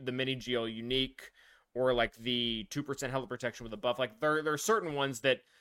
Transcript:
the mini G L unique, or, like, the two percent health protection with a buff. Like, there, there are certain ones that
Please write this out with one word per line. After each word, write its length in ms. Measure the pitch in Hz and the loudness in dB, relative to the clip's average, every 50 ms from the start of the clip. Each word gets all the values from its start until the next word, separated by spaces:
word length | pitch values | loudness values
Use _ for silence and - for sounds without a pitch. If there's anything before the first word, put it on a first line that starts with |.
| 135 | -4
the 80 | 127 | -4
mini 240 | 127 127 131 131 131 | -2 -2 0 -2 -2
G 200 | 127 110 123 123 | -4 -2 -2 0
L 120 | 117 113 113 | 0 0 -2
unique, 640 | 110 113 113 120 127 131 131 135 - - - - _ _ - - - _ _ _ - | -4 -6 -4 -2 0 0 0 0 -4 -12 -20 -20 _ _ -20 -20 -20 _ _ _ -2
or, 160 | 123 127 131 | 0 2 4
like, 240 | 123 120 117 113 - 117 | 4 4 4 2 0 -6
the 500 | 113 123 123 120 120 117 113 110 107 - | -2 0 0 2 2 0 0 -2 -4 -6
two 140 | - 143 147 | -4 -6 -4
percent 280 | 139 135 - 143 123 | -4 -4 -4 -4 -4
health 160 | 127 135 123 101 | -2 -4 -4 -4
protection 360 | 127 120 - 120 107 - 123 | -8 -4 -4 -4 -6 -6 -10
with 100 | 110 110 | -10 -10
a 40 | 107 | -2
buff. 200 | - 123 120 127 | 0 0 2 2
Like, 220 | 131 117 - - | 0 -2 -2 0
there, 240 | 151 151 151 156 151 | 0 2 2 2 2
there 100 | 156 151 | 0 0
are 60 | 147 | 0
certain 340 | - - 226 214 190 160 147 | 2 2 2 2 2 0 -2
ones 280 | 139 139 139 131 117 | 0 0 0 -2 0
that 200 | - 135 127 - _ _ _ _ | 2 2 2 2 _ _ _ _